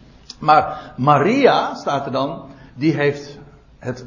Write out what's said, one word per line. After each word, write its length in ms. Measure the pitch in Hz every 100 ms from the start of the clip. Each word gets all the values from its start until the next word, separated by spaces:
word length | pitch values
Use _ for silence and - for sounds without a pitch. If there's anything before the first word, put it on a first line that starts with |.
| - - - -
Maar 540 | 151 151 - - - -
Maria, 800 | 139 143 156 269 233 147 240 -
staat 300 | - 139 120
er 60 |
dan, 340 | 127 139 - - - - -
die 180 | 156
heeft 440 | 143 143 - - - - - _ -
het 260 | 123 117